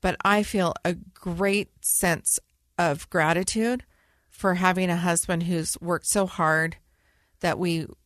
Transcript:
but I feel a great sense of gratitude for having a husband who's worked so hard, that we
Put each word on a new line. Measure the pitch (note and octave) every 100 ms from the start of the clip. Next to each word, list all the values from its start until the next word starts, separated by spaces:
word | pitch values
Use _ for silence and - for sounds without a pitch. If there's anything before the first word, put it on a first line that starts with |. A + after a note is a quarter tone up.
but | F#3+ -
I | G3 G#3
feel | G#3 G#3 F3 -
a | -
great | F3+ - - F#3+ E3+ G3 G3+ - _
sense | - - F3+ E3 - - _ _ _ -
of | E3+ D3 -
gratitude | F3+ D#3 E3 F#3 A3 A3+ B3+ - _ _ _ _
for | - G3
having | F3+ F#3 F#3 F#3
a | E3+
husband | F3 E3+ - E3+
who's | E3+ F3 D#3+ -
worked | E3+ E3+ -
so | G#3 F#3+
hard, | - D#3+ D#3+ D#3+ - _ _ _ _ _ _
that | F3 D#3
we | F3+ E3 D3+ -